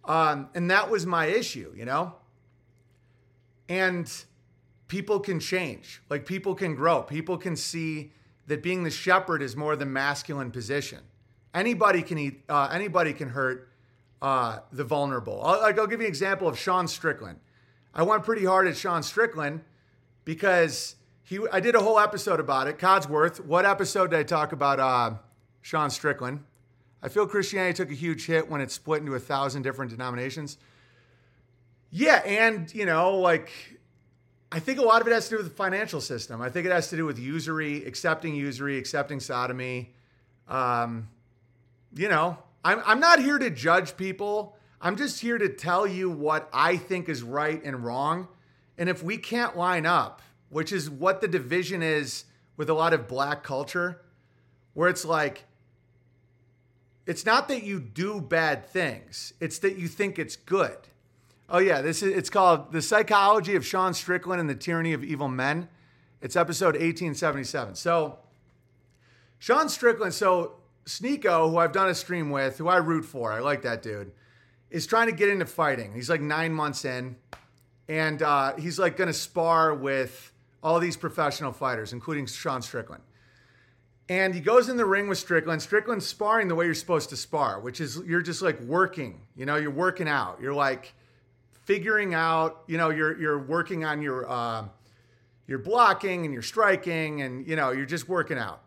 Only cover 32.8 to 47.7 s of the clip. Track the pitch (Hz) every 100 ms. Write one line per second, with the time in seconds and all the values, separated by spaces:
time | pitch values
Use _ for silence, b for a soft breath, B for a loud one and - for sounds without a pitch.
32.8 | 196 160 180 190 180 160 - - - -
33.8 | _ _ _ _ _ _ _ 160 160 262
34.8 | 240 226 233 226 220 220 175 - 190 190
35.8 | 220 151 - 123 - 117 123 175 175 180
36.8 | 165 165 160 120 123 160 156 156 151 147
37.8 | 131 - 170 160 165 147 143 123 139 135
38.8 | 127 147 143 143 120 127 123 123 127 123
39.8 | 120 b b b b b - 131 127 120
40.8 | 120 113 110 _ _ _ _ _ _ _
41.8 | _ 143 202 160 170 165 - _ 170 220
42.8 | 220 226 330 330 262 285 254 135 143 175
43.8 | 185 - 190 190 202 208 208 b b b
44.8 | 175 208 277 - 233 233 202 - 160 180
45.8 | 202 185 185 156 151 156 156 131 160 180
46.8 | - 185 170 139 120 139 151 156 156